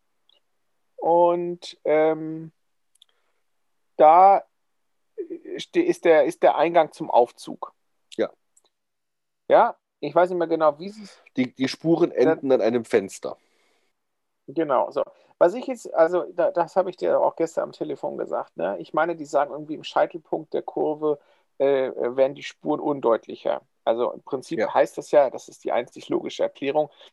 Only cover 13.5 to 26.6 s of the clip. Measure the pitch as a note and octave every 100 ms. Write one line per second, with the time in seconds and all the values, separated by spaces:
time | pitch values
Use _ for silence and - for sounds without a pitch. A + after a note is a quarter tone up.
13.5 | _ _ _ _ _ _ _ _ _ -
14.5 | C#3+ D#3 A#2+ - C#3 - - _ _ F3
15.5 | A#3+ C4+ A#3+ - - E3 F3+ - - E3
16.5 | F3 D#3+ F#3+ F#3 - F3 C#3 C#3+ - E3
17.5 | - D#3 - D3+ C#3 D3 C#3+ - A#2+ -
18.5 | - F3 F#3+ D#3+ D#3 E3+ E3 C#3+ C#3 C#3+
19.5 | C#3+ D3+ D3+ - - D#3 E3+ - D#3+ D#3
20.5 | D#3 - - D3+ D3+ D3+ D3 _ _ _
21.5 | - C#3 C3+ B2+ - B2 C3 C3+ C#3+ C3+
22.5 | - D3+ D3 D3+ C#3+ B2 A2 - B2+ -
23.5 | - - _ - A#2 A#2+ - - C3 -
24.5 | D#3+ G2 C3 D3+ - - D3+ B2+ - -
25.5 | - - G2 B2 - - - - - F#2+
26.5 | -